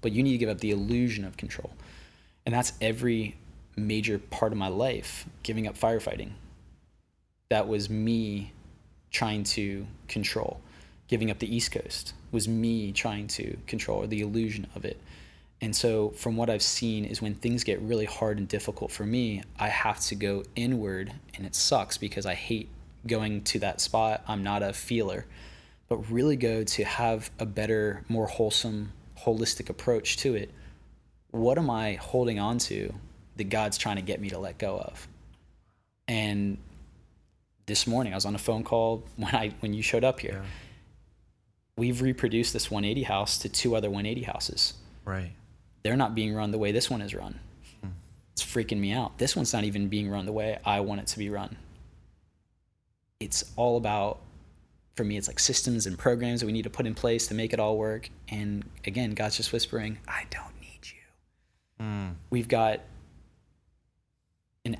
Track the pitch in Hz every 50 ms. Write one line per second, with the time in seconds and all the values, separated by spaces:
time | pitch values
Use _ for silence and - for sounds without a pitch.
0 | - 117 104 117 131 139 131 117 117 107 104 92 - 104 104 101 101 104 120 120
1 | 123 120 107 104 98 92 - - - 107 - - - - - - - - - -
2 | - - - - - - _ _ _ - 117 120 123 - - - 110 113 113 117
3 | 123 123 117 113 107 104 - - - - - - - - - - 107 107 107 110
4 | 104 110 104 98 - - - - - 110 110 107 98 95 92 98 120 131 120 107
5 | - - - - - - - - - - 110 110 110 107 95 - - 113 113 110
6 | - - - - - - 104 - - - - - - - - - _ _ _ _
7 | _ _ _ _ _ _ _ _ _ _ 113 107 101 107 107 104 101 101 107 107
8 | 110 113 117 113 110 104 101 101 101 - - - - - - - - - - -
9 | _ - - - 127 110 107 104 101 - - - 101 101 98 98 98 104 - -
10 | - - - 107 101 - - 110 - - - - - - - - - - - -
11 | - - 123 113 110 110 101 - 120 104 117 117 - - - - - - - -
12 | - - - - - - - 113 98 107 113 113 113 117 113 113 107 98 98 -
13 | - 117 104 104 104 104 - - - - - - - - - 113 - - - -
14 | 98 110 107 107 104 104 101 113 113 110 107 107 98 - - - 98 - - -
15 | - - - - - - - - - - - _ - 110 98 - - 117 110 110
16 | 104 104 - - - 123 110 113 117 113 110 104 - - - - 123 113 110 107
17 | 104 - 107 - 110 107 101 - - 120 120 120 - - 98 - 107 107 120 110
18 | 107 104 - - 113 107 107 101 98 - - 104 - - 101 - 110 - - -
19 | 107 104 113 123 123 113 104 98 - - - - 107 107 101 - - 110 101 -
20 | - - 110 101 104 98 101 98 - - - 123 120 123 131 117 107 98 95 92
21 | 98 107 117 143 - - - - 98 92 - - - - 147 120 98 - - -
22 | - 98 - 101 101 98 90 - - - 120 107 - - - - - - - -
23 | - 117 117 110 110 107 104 101 98 - - 107 104 98 - - - - - 113
24 | 110 110 107 - - - 107 98 98 101 101 101 101 98 - - - - 120 113
25 | 107 95 90 - - - - - - - - - - - - - _ _ 120 110
26 | 110 107 113 120 131 151 147 131 120 113 113 113 110 - - - 104 - - -
27 | 120 117 113 110 110 - - - 117 110 98 104 107 107 113 107 107 107 101 95
28 | - - 113 113 110 107 - - 117 107 104 - - 117 107 107 104 101 - -
29 | - - - - - 123 113 110 113 - - - - - - - - - 120 110
30 | - - - - - 139 120 104 - - - - - - - - - - - -
31 | _ - _ - _ _ - 113 113 120 135 160 165 135 117 110 110 107 98 90
32 | - - - 127 123 120 113 104 101 107 117 123 - - - 50 50 - - 101
33 | - - - - - - - - 104 98 110 110 107 104 101 - - 113 104 101
34 | 95 95 98 - 101 98 95 90 95 92 87 - 110 98 95 - - - - -
35 | - - - - - - - - - - - _ _ _ _ _ _ _ _ _
36 | _ - 120 110 107 104 104 101 101 101 98 - - - - - - - - -
37 | - - _ _ _ _ _ _ _ _ _ _ _ - 104 - - 120 117 123
38 | 127 107 92 95 85 95 104 98 - - 113 110 110 - - 117 113 113 113 113
39 | - - - - 107 98 - 117 110 107 - - - 110 104 107 110 - - 120
40 | 117 131 127 - - - 98 98 98 98 - - - - - - - - - -
41 | - - _ _ _ _ _ _ _ _ _ _ _ _ _ - 120 123 123 123
42 | 127 131 127 - - 117 113 117 120 117 - 107 - - 113 104 101 104 110 139
43 | - - 104 98 101 - - - - - - - - 123 117 113 101 104 98 101
44 | 101 107 117 127 120 - - - - - - - - - - - - - - -
45 | - 101 95 95 92 85 85 - - - - - - - - - _ 104 120 135
46 | 131 107 113 110 107 107 107 107 107 104 104 110 107 101 104 117 127 - 131 113
47 | 101 98 98 98 95 98 - - - - - - - - - - - 95 90 -
48 | - - - - - _ _ - - - - 123 110 - 117 104 101 98 104 127
49 | 117 - - - 123 143 - 180 131 - - 113 104 104 101 101 101 98 104 104
50 | 104 98 101 101 92 101 107 107 107 110 107 - - 104 101 101 101 101 101 98
51 | 95 - - 110 104 101 104 98 98 - - - - - - - - - - -
52 | - - _ _ _ _ _ _ _ _ _ _ _ _ _ _ _ _ _ _
53 | _ _ _ _ - - - - - - - - 120 123 120 120 117 107 104 104
54 | 98 104 - - - - - - - - - - - _ _ _ _ _ _ -
55 | 117 104 104 104 92 - - - - - 127 - - 127 120 113 104 98 92 -
56 | - 131 120 120 120 120 120 120 120 107 107 113 107 110 - - 131 113 110 -
57 | - 120 117 117 - - 107 110 113 110 117 110 107 107 110 110 107 107 110 113
58 | - - - - - - 110 104 104 104 104 101 101 - - - - 117 101 123
59 | 123 107 107 104 107 107 - - 113 - - 117 107 - - 113 110 107 107 107
60 | - - - - - - - - - - - - - - - - - - - -
61 | - - _ _ _ _ _ _ _ _ _ _ _ _ _ _ 110 107 104 101
62 | 98 92 87 85 - - 127 123 113 117 127 113 113 110 107 - - - - -
63 | - - - - - - _ _ _ _ _ _ _ _ _ _ _ _ _ _
64 | _ _ _ _ _ _ _ _ _ _ _ _ _ 117 113 -